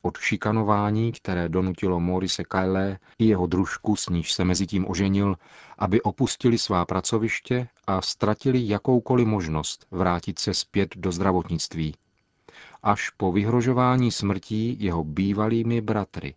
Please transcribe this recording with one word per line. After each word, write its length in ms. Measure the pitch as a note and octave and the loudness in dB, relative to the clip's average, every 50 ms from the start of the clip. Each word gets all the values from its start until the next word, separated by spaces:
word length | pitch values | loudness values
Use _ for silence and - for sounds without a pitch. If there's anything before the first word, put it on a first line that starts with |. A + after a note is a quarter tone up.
Od 160 | - - - | -4 -4 -6
šikanování, 920 | - - - A2+ - - G#2+ G#2+ A2+ G#2+ G2+ G#2+ G#2 G#2 G#2 G#2+ G#2+ A2+ A#2 | -2 -2 -2 -2 0 0 0 2 2 2 2 2 2 2 2 2 0 0 -2
které 380 | A2 - _ - F#2 F2+ F2 E2+ | -4 -6 _ -2 -2 0 0 0
donutilo 500 | E2 F#2 F#2 F#2 F2 - - F#2+ F2+ F2 | 0 0 0 0 -2 -2 0 0 0 0
Maurice 440 | E2+ F2+ F2+ F#2 F#2+ F2 - - F2 _ | 0 0 0 0 -2 -2 -4 -6 -6 _
Caillé 480 | - F#2+ F#2+ F#2 F#2+ F#2+ F#2+ G2 G2 F#2+ _ - - _ | -2 0 0 2 0 0 0 -2 -4 -8 _ -20 -2 _
i 60 | A2+ | 4
jeho 220 | A2 G#2+ F#2 F2+ | 4 4 4 2
družku, 480 | E2+ E2+ F#2 F#2+ - - - - - G#2 | 0 2 0 0 0 -4 -6 -2 -2 -2
s 140 | - - - | -2 -2 -2
níž 240 | F2+ E2+ D#2+ - - | -2 -2 -2 -2 -2
se 100 | - F#2 | 0 2
mezitím 460 | F2+ F2+ F2 G2 E2+ G2+ F#2+ F#2 - | 2 2 0 -2 -2 -2 -2 -2 -2
oženil, 460 | F#2 E2 G2+ F#2+ G2 G2 G2+ G2+ F#2 - _ - - - - - - | -2 -2 0 2 2 2 2 0 -2 -4 _ -20 -20 -20 -20 -20 -6
aby 240 | - - F2+ F#2+ - | -4 0 2 2 2
opustili 560 | - G#2 - - C3+ A2 - - - B2 A#2 | 2 0 0 0 -2 -2 -2 0 2 2 2
svá 280 | A2 - - G2+ F2+ E2+ | 2 0 0 0 0 0
pracoviště 800 | - F2+ F#2+ - - A2+ A2 A2 A2 - - _ - B2 B2 B2 A#2+ _ _ _ | 0 -2 -4 -2 -2 -2 -2 0 -2 -4 -6 _ -2 -2 -2 -2 -6 _ _ _
a 140 | - G2 F#2 | -2 -2 -2
ztratili 680 | - - - _ - G#2 G#2+ - - C3+ B2+ B2+ A#2+ | -2 -4 -4 _ 0 0 0 0 0 0 2 2 2
jakoukoliv 600 | G2+ G#2 G#2 _ - B2+ A#2+ - - B2+ B2 A#2+ | 0 -2 -2 _ 2 2 2 2 2 2 2 4
možnost 600 | A2 A2 G2+ F2 D#2 D#2 D#2 D2+ - - - - _ | 2 2 0 -2 -2 -2 -2 -4 -4 -8 -10 -14 _
vrátit 480 | F#2+ F2+ F#2 F2+ F2 E2+ - - F2+ - | -2 0 2 2 2 0 -4 -6 -8 -4
se 140 | - G#2+ F#2+ | -4 -4 -2
zpět 440 | - - _ - G2+ G2 F2 - | -4 -6 _ -2 -2 -2 -2 -4
do 140 | F#2 E2+ F#2+ | -6 -4 -4
zdravotnictví, 840 | E2+ F2 F#2+ G2 F2+ F2+ E2 - F2 D#2+ - - - E2 D#2+ D#2 D2 _ _ _ _ _ _ _ _ _ _ - - - - - - - - | -2 0 2 2 2 2 0 -2 -4 -4 -4 -6 -4 -4 -4 -4 -6 _ _ _ _ _ _ _ _ _ _ -20 -20 -20 -20 -20 -20 -2 0
až 260 | G#2+ G#2 - - - | 0 0 0 -2 -8
po 220 | _ _ - F#2 | _ _ -2 2
vyhrožování 800 | F2 G#2 G2+ A2 A#2 B2 A2+ B2+ B2+ B2 B2+ B2+ B2+ B2+ B2 A#2 | 2 2 2 2 2 2 2 2 2 2 4 4 4 4 2 2
smrtí 680 | G#2 - G#2+ G2 G2 F#2+ - - A2 G#2+ A2 A#2 B2+ - | 0 0 -2 -2 -2 -2 -4 -4 -4 -2 -2 -2 -4 -2
jeho 240 | G#2 F#2 E2+ E2 D#2+ | -2 -2 0 -2 -2
bývalými 760 | D#2 D2+ F2 F#2+ G2 G2+ G2+ G#2+ A2 A#2 A#2 A2+ A2+ A#2 A#2 | -2 -2 0 0 0 2 0 0 0 0 0 0 0 0 0
bratry. 540 | A2 G#2+ A2 G#2+ F#2+ _ - E2+ D2 C#2 C#2+ | 0 0 -2 -2 -2 _ -8 -10 -10 -10 -12